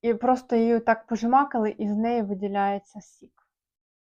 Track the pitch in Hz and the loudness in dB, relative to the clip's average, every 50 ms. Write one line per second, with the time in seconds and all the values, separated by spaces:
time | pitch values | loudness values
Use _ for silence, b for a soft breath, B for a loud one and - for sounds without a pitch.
0 | - 233 233 220 240 247 254 254 254 _ 247 226 226 233 233 226 226 - 226 220 | 0 -2 -2 0 2 2 2 2 0 _ 0 2 4 4 2 2 2 0 0 0
1 | - _ 233 220 220 233 254 269 285 277 - 240 214 214 208 - 214 208 208 208 | -2 _ -6 -4 0 2 4 4 2 2 0 -2 -2 -2 -2 -4 -4 -4 -2 -2
2 | 220 233 240 240 214 196 202 190 196 202 196 202 196 196 202 202 196 _ _ 214 | -2 0 0 -2 -2 -4 -6 -6 -6 -4 -2 -2 -2 -2 -2 -4 _ _ _ -20
3 | - _ _ _ - - _ _ _ _ _ _ _ _ _ _ _ _ _ _ | -20 _ _ _ -20 -20 _ _ _ _ _ _ _ _ _ _ _ _ _ _
4 | _ | _